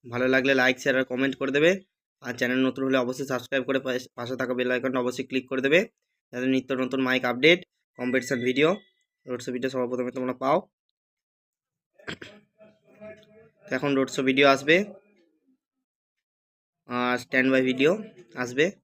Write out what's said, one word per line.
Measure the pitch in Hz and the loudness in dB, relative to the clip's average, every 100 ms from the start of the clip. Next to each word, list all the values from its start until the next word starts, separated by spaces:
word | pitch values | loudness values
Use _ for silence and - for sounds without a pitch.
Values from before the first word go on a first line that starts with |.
ভালো | 123 120 127 | -6 0 4
লাগলে | 131 131 | 4 4
লাইক, | 135 127 131 | 4 2 2
শেয়ার | 143 131 | 0 0
আর | |
কমেন্ট | 131 127 135 131 | -2 -2 -2 -2
করে | 135 | -2
দেবে। | 139 165 190 _ _ _ _ | 2 4 2 _ _ _ _
আর | 127 | -12
চ্যানেল | 120 123 127 | -4 -2 2
নতুন | 131 123 | 0 0
হলে | 131 131 | 0 0
অবশ্যই | 123 127 131 | 0 -6 -6
সাবস্ক্রাইব | 127 - 135 | -6 -4 -4
করে | 123 135 | -2 -2
পাশে, | 135 127 127 | -2 -6 -8
পাশে | - 120 127 | -12 -10 -6
থাকা | 123 | -4
বেল | 127 123 | -2 0
আইকনটা | 123 131 127 | -2 -2 -2
অবশ্যই | 123 123 139 | -4 -6 -6
ক্লিক | 131 127 | -6 -4
করে | 131 | -4
দেবে, | 135 165 226 _ _ _ _ | 2 2 2 _ _ _ _
যাতে | 123 131 | -6 -2
নিত্য | 131 131 131 | -2 -2 -4
নতুন | 127 135 | -2 -2
মাইক | 127 127 | 0 0
আপডেট, | 127 120 147 180 - _ _ - | 0 2 4 4 0 _ _ -8
কম্পিটিশান | 127 127 120 127 | -2 -2 -2 -2
ভিডিও, | 123 131 151 - _ _ _ _ - | 0 2 2 0 _ _ _ _ -10
রোড | 120 | -8
শো | 131 | -6
ভিডিও | 123 127 | -6 -4
সবার | 127 120 | -4 -4
প্রথমে | 123 123 | -4 -6
তোমরা | 127 127 | -6 -6
পাও। | 123 131 165 - _ _ _ _ _ _ _ _ _ _ _ _ _ - - - 214 _ _ 214 214 _ _ 214 - _ - - _ - | -4 0 0 -2 _ _ _ _ _ _ _ _ _ _ _ _ _ -16 -14 -16 -20 _ _ -20 _ _ _ -20 -20 _ -20 -20 _ -8
তো | |
এখন | 131 143 | -4 0
রোড | 135 131 | 0 0
শো | - | 0
ভিডিও | 135 131 139 | 0 6 6
আসবে | 135 139 175 208 - _ _ _ _ _ _ _ _ _ _ _ _ _ _ _ _ _ _ - | 6 4 4 2 -12 _ _ _ _ _ _ _ _ _ _ _ _ _ _ _ _ _ _ -8
আর | 123 123 123 | -4 0 -2
স্ট্যান্ড | - 131 127 | 0 2 4
বাই | 131 | 4
ভিডিও | 131 127 143 208 - - - 139 | 2 2 2 2 -6 -18 -16 -8
আসবে। | 123 127 170 202 | -6 0 -2 -2